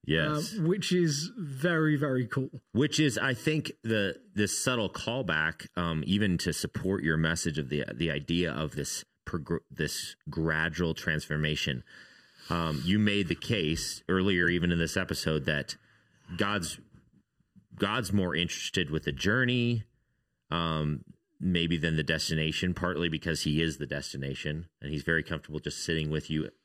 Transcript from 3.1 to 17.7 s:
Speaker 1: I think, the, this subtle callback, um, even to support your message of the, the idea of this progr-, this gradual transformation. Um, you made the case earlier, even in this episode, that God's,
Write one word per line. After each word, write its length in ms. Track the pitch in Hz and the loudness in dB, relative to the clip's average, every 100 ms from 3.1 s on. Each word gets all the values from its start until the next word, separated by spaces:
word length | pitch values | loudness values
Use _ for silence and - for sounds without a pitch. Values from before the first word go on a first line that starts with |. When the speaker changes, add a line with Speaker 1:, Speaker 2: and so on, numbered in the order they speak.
| 107 | 4
Speaker 1:
I 160 | 127 | -2
think, 360 | 123 - 156 - - | 0 0 0 -2 -6
the, 360 | 113 110 98 - - | 0 2 2 -2 -6
this 240 | 98 104 - | 0 0 2
subtle 320 | - 123 98 | 0 2 -2
callback, 800 | - - 123 101 78 78 - - - | -2 -4 -2 0 2 0 -2 -8 -2
um, 260 | 87 80 69 | 0 0 2
even 300 | 98 104 85 | 2 4 2
to 140 | 87 | 0
support 520 | - - - 92 98 | -2 -4 -2 0 0
your 120 | 78 80 | 2 4
message 400 | 80 82 85 76 | 2 2 0 -2
of 100 | 65 | -2
the, 160 | 73 - | -2 -2
the 160 | 60 82 | -2 0
idea 420 | 73 71 85 85 | -2 0 2 2
of 220 | 64 78 | 0 -4
this 300 | 69 71 - - _ | -4 -6 -6 -10 _
progr-, 380 | - 87 71 82 _ | -6 -6 -2 -4 _
this 460 | - 76 - - - - | -4 -2 -2 -8 -12 -8
gradual 640 | 82 80 78 82 80 85 | -2 0 2 0 0 0
transformation. 920 | 80 - 78 - 76 76 76 - 65 - - - - _ - - | 0 -2 -2 -2 -2 0 0 -2 -4 -8 -20 -20 -20 _ -20 -4
Um, 320 | 85 82 73 | -2 0 -2
you 160 | 80 104 | 2 4
made 260 | 104 101 87 | 4 2 0
the 80 | |
case 680 | 87 - 113 78 - - - - | -2 -2 0 0 0 -4 -8 0
earlier, 380 | 92 95 90 87 | 2 2 4 4
even 220 | 87 87 | 4 2
in 80 | 85 | 2
this 180 | 82 98 | 0 -2
episode, 500 | 90 - - 78 67 | -2 -2 0 0 0
that 280 | 73 - - _ _ _ _ - 90 | -2 -4 -12 _ _ _ _ -12 -2
God's, 420 | 202 101 - - - - _ _ _ _ _ - _ | 0 0 -4 -10 -16 -20 _ _ _ _ _ -20 _